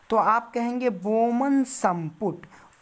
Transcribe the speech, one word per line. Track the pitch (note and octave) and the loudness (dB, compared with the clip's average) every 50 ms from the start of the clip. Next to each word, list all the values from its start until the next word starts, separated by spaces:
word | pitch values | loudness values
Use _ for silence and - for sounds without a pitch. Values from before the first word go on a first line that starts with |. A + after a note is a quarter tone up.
| _ _ | _ _
तो | A3+ A3 | 2 2
आप | F3+ G3 A3 A#3+ A#3 - - | 4 4 2 2 0 -4 -6
कहेंगे | A#3+ A#3 A#3+ A#3+ B3 B3+ B3 | -4 -4 -2 -4 -2 -2 -2
बोमन | G3+ F3 F3+ G#3 A3 A3+ A#3 A#3 A#3 A#3+ C4+ C#4 C#4 C4+ C4 | -2 -2 -4 -2 0 2 2 2 2 0 0 2 2 2 2
संपुट। | - - - - G3 F3 E3+ E3 D3+ - - G#3+ F#3 - - - - - - - - _ _ | 0 -2 0 0 0 0 0 -4 -8 -8 -4 -4 -4 -4 -6 -12 -20 -20 -20 -20 -20 _ _